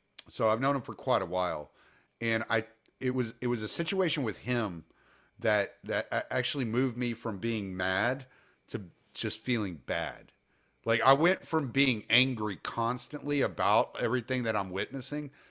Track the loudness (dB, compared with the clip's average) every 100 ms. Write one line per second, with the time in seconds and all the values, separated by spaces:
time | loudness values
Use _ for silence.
0 | _ -20 -12 0 2 4 2 -2 -4 -6
1 | 2 2 2 0 0 -2 -8 _ _ _
2 | _ -6 -2 0 2 0 0 _ _ -6
3 | -2 0 -2 -2 -2 0 -2 -4 -2 0
4 | 0 0 -2 -2 -2 0 0 -4 -12 _
5 | _ _ _ -2 2 2 0 -6 -4 -4
6 | -2 -2 -2 -2 -2 -2 0 2 0 0
7 | -4 -2 -4 -2 -2 -2 -2 -2 0 2
8 | 0 -2 -8 _ _ _ -10 -10 -10 -20
9 | _ -8 -6 -4 -2 0 0 -4 -4 -2
10 | -2 -6 -16 _ _ _ _ _ 0 4
11 | 6 6 4 2 -2 -2 0 2 2 0
12 | 2 4 4 0 -4 -4 -6 -2 -2 -2
13 | -8 -8 -2 0 0 2 4 4 2 0
14 | 0 0 -2 -2 0 0 -2 -4 -4 -6
15 | -6 -8 -8 -14 -20